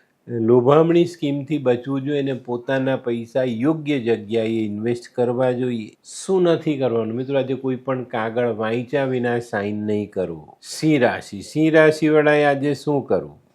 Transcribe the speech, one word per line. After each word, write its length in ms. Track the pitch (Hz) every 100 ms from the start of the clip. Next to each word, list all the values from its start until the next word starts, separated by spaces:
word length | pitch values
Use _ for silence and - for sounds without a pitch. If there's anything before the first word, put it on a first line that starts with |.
| _ _ -
લોભામણી 760 | 117 113 123 120 151 165 170
સ્કીમથી 540 | 170 - 147 143 135 147
બચવું 420 | 127 120 135 139
જોઈએ 200 | 135 143
અને 120 | 135
પોતાના 640 | 123 123 120 - 135 131 131
પૈસા 460 | 123 117 117 135
યોગ્ય 560 | 127 110 143 160 147 143
જગ્યાએ 480 | 117 107 101 113 110
ઇન્વેસ્ટ 680 | 113 107 104 113 120 -
કરવા 380 | - 123 123 127
જોઈએ. 440 | 123 127 117 104 _
શું 380 | - - - 190
નથી 360 | 175 160 160 139
કરવાનું? 380 | 127 117 110 117
મિત્રો, 220 | 131 139
આજે 160 | 127
કોઈ 220 | 131 135 123
પણ 260 | 135 127
કાગળ 440 | 120 117 113 113 120
વાંચ્યા 580 | 107 110 120 113 143
વિના 340 | 135 127 120 120
સાઇન 380 | 117 107 104 107
નહીં 340 | 107 104 101
કરવું. 380 | 98 87 80 76 -
સિંહ 380 | - - 156 147
રાશિ, 420 | 120 92 - 101
સિંહ 300 | - 151 160
રાશિવાળાએ 720 | 156 156 156 156 151 147 147
આજે 300 | 147 139 147
શું 320 | 139 151 143 110
કરવું? 320 | 92 73 - _